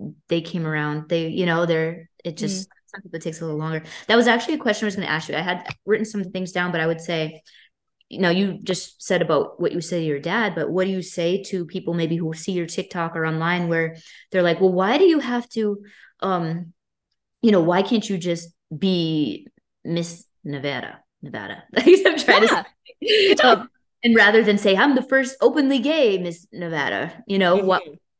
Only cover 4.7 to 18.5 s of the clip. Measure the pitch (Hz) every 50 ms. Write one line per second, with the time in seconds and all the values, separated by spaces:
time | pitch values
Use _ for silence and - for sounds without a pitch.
4.7 | 208 - 220 208 190 202 180 - 151 160 160 - 143 151 175 185 185 - - -
5.7 | - - _ 180 214 208 220 214 - 202 185 185 - 185 185 175 - 180 180 175
6.7 | 170 165 160 165 165 165 165 - 170 160 156 156 160 - _ _ _ _ _ _
7.7 | _ _ _ _ _ _ _ - - - 190 175 175 185 202 190 175 - - 190
8.7 | 180 - - - - - - - 190 175 170 160 156 139 - - - - 175 -
9.7 | - 175 160 - 185 170 160 156 143 143 - 165 190 233 220 202 165 165 156 -
10.7 | 165 185 185 196 190 185 170 - - 180 170 170 185 190 - - 196 180 175 156
11.7 | - 185 - 170 170 170 165 156 165 170 175 160 160 160 - - 185 175 170 165
12.7 | - - 185 - - 180 165 165 170 165 160 160 160 160 160 170 180 180 175 170
13.7 | 165 165 165 160 160 - - - - - - _ - 185 175 175 165 190 190 185
14.7 | 180 180 185 208 254 311 392 359 320 294 240 240 240 240 240 - - 226 214 208
15.7 | 202 202 208 - _ - - - _ _ 190 190 185 175 170 160 165 170 175 165
16.7 | - _ _ _ _ _ _ _ _ _ _ _ _ _ - 226 208 180 160 170
17.7 | 175 190 196 - 254 214 - - 196 175 170 180 170 170 170 -